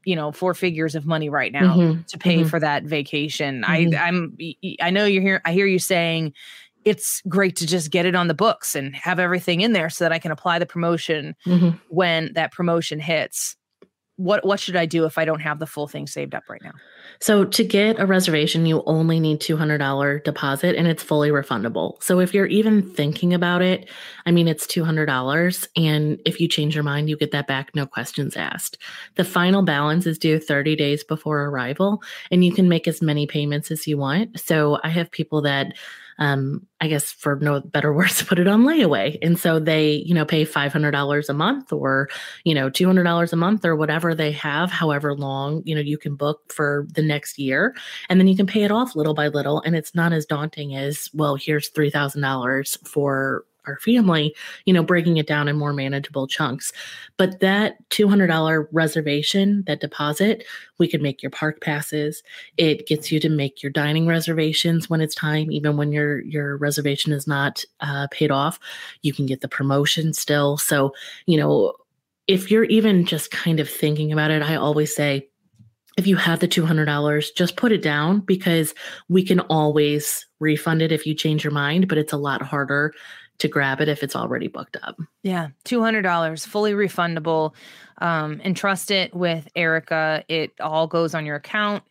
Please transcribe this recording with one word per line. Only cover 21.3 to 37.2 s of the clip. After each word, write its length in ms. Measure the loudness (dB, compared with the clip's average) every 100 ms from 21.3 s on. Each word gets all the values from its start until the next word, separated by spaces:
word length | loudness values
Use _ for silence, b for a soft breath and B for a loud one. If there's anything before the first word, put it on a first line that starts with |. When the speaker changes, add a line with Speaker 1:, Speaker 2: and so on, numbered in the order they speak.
| 2 0 -2 -2 -2 -4 -4
Speaker 2:
So 160 | 0 2
if 120 | 4
you're 140 | 2 2
even 420 | 4 4 4 2
thinking 400 | 0 -2 0 0
about 300 | 2 2 2
it, 260 | 2 0 -4 B B B 2
I 40 |
mean, 160 | 4 4
it's 200 | 0 -4
two 160 | -2
hundred 240 | 0 0 0
dollars. 600 | 0 0 0 0 -2 -4 0
And 460 | 2 2 0 0
if 160 | -2 0
you 80 | 0
change 280 | 0 0 -2
your 80 |
mind, 260 | -2 -2 -2
you 80 | -2
get 140 | -2
that 160 | -2 -2
back, 260 | -4 -4
no 140 | -6 -6
questions 500 | -6 -8 -6 -6 -6
asked. 400 | -8 -8 -10 -12 B B B -4
The 100 | 0
final 380 | 2 2 4
balance 420 | 2 2 2 0 0
is 140 | 0
due 180 | 0 0
thirty 380 | 0 0 0 0
days 280 | 0 -2
before 420 | -4 -6 -4 -2 -2
arrival, 580 | -4 -4 -2 0 -2 B B B
and 160 | 4 4
you 80 |
can 160 | 4 4
make 180 | 4 0
as 140 | -2
many 240 | 0 0 -2
payments 460 | -2 -2 -2 -4
as 160 | -6 -4
you 100 | -2
want. 420 | 0 -2 -2 -4
So 400 | 0 2 2 2
I 60 | 0
have 220 | -2 -4
people 300 | -6 -4 -2
that, 300 | 0 0 -2 -8 B B B B
um, 480 | 0 0 -2 -6 -8 -6
I 80 | -2
guess 240 | -2 -4
for 260 | -6